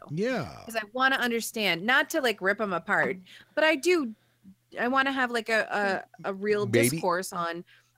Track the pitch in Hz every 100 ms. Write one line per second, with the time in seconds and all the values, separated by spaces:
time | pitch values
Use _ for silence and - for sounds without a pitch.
0 | - 151 226 247 113 131 - 220 208 247
1 | 262 262 240 233 220 226 202 165 208 269
2 | 302 320 254 208 185 208 208 175 196 180
3 | 135 185 - - - - 311 320 349 359
4 | 247 214 _ _ - - _ - 233 269
5 | 269 269 247 240 220 220 - 202 202 185
6 | - - 170 196 208 208 202 117 120 160
7 | 190 175 190 180 170 170 - - _